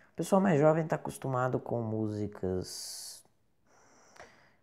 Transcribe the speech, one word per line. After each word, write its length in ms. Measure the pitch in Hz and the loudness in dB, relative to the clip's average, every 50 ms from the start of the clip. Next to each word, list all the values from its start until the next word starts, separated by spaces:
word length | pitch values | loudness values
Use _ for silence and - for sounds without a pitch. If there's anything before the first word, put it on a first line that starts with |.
| - _ | -20 _
O 40 | _ | _
pessoal 240 | - 170 - 202 190 | -8 0 2 4 4
mais 200 | 190 196 165 139 | 6 4 6 6
jovem 260 | 156 156 160 165 160 | 6 6 6 4 2
tá 100 | 160 160 | 0 -2
acostumado 640 | - - 131 - - - 135 131 123 127 127 127 120 | -4 -4 -6 -8 -6 -4 -2 0 0 0 0 0 -2
com 220 | - - - 120 | -2 -4 -4 -2
músicas, 1400 | 117 110 107 110 110 107 107 104 104 104 104 - 95 92 92 92 95 - - - - - - - - - - - - _ _ _ _ _ _ _ _ _ _ _ _ _ - - - - - - - - - - - _ _ _ | -2 -2 -2 -2 -2 -2 -2 -4 -4 -6 -6 -4 -2 -2 -2 -2 -4 -6 -10 -10 -10 -10 -12 -12 -12 -14 -16 -18 -20 _ _ _ _ _ _ _ _ _ _ _ _ _ -20 -20 -20 -20 -20 -20 -20 -20 -20 -20 -20 _ _ _